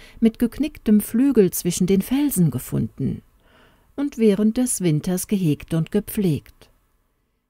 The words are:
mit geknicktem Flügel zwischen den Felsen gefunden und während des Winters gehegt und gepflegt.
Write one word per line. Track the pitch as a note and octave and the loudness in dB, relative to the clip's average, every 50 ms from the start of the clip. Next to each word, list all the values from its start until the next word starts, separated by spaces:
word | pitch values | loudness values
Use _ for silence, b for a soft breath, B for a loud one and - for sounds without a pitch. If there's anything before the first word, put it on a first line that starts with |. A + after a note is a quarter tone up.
| B B B B | B B B B
mit | - A3+ A3+ - | 0 0 2 0
geknicktem | A#3+ A3+ - - C4+ D#4 - - - - G#3+ G#3 | -2 -2 -2 -4 -6 -6 -8 -6 0 2 2 2
Flügel | G#3 - - A3+ C4 C#4+ C4+ A3+ G3 F3 | 2 0 0 0 2 4 4 4 4 4
zwischen | - - - F3 E3+ - F#3 F3 | 2 -2 -4 -4 -2 0 0 0
den | G3 F#3+ | 2 0
Felsen | G3 - B3 C4+ D4 D4 - F#3 F3 D#3 | 0 0 0 0 0 0 2 2 2 2
gefunden | - B2+ - - - C#3 B2 A2 - - C3+ C3+ - - - _ _ b b b b b b b b b b b _ - | 0 -2 -6 -6 -4 -4 -4 -6 -6 -6 -6 -6 -6 -8 -12 _ _ b b b b b b b b b b b _ -6
und | C#4+ D4 - - | -6 -6 -2 2
während | A3+ A3 G3 F#3+ G#3 A3 A3 | 2 2 4 4 2 0 0
des | B3 B3+ B3 - - | 0 -2 -2 -2 -2
Winters | F#3 F3 D3+ D3+ - F#3 F3+ F#3 - - | 0 0 0 0 0 -2 -4 -4 -4 -4
gehegt | A3 G3 F#3 D#3 C#3+ - - - - | -2 0 0 0 -2 -2 -4 -4 -4
und | E3 D#3+ - | -4 -2 -2
gepflegt. | - G#3 G#3+ - - - G3+ F3+ D3+ C3+ - - - _ _ _ _ _ _ _ _ _ _ _ _ _ _ _ _ _ _ _ | -2 -4 -4 -4 -4 -2 0 0 0 -2 -4 -10 -20 _ _ _ _ _ _ _ _ _ _ _ _ _ _ _ _ _ _ _